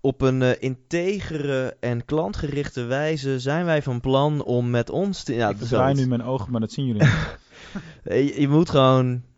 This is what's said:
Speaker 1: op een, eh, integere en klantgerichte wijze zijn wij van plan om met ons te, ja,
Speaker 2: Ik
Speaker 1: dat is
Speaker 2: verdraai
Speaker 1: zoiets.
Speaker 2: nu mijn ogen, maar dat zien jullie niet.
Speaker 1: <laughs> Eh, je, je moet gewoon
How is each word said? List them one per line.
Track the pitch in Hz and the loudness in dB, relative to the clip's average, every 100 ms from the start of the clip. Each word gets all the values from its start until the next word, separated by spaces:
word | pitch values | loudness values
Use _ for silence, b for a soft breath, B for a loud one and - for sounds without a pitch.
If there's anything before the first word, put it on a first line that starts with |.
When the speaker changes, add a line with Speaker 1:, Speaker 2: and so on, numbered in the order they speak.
Speaker 1:
op | 139 131 | -2 0
een, | 131 131 | 0 2
eh, | 127 - 131 127 _ 170 | 2 2 -2 -6 _ -4
integere | 175 202 156 156 143 131 131 - | -2 -4 -6 -6 -4 -2 -4 -6
en | 120 120 | -4 -4
klantgerichte | 123 151 180 - 151 139 143 - | -4 -4 -2 -4 -4 -4 -6 -6
wijze | 120 131 151 160 135 135 | -4 -2 -2 -2 -2 -4
zijn | 127 156 | -2 -2
wij | 175 156 | 0 0
van | 139 120 | 0 -4
plan | 131 135 143 151 | 0 2 2 0
om | - 123 120 | 0 0 2
met | 120 117 | 0 0
ons | 147 202 185 | -2 -2 -4
te, | - | -4
ja, | 117 110 | 0 0
Speaker 2:
Ik | |
Speaker 1:
dat | 101 | -2
is | 113 | -2
Speaker 2:
verdraai | 127 131 | 2 2
Speaker 1:
zoiets. | 139 127 | 2 2
Speaker 2:
nu | 120 | 0
mijn | 117 | -2
ogen, | 131 127 | -6 -4
maar | 120 | -4
dat | 110 | -4
zien | - 135 | -4 -4
jullie | 107 | 4
niet. | 139 85 B B | 4 4 B B
Speaker 1:
<laughs> | B B B 202 B B | B B B -14 B B
Eh, | - 107 139 | -2 2 2
je, | - | 2
je | 139 | 4
moet | 147 175 | 4 4
gewoon | 151 131 131 127 123 123 | 6 6 6 2 -2 -8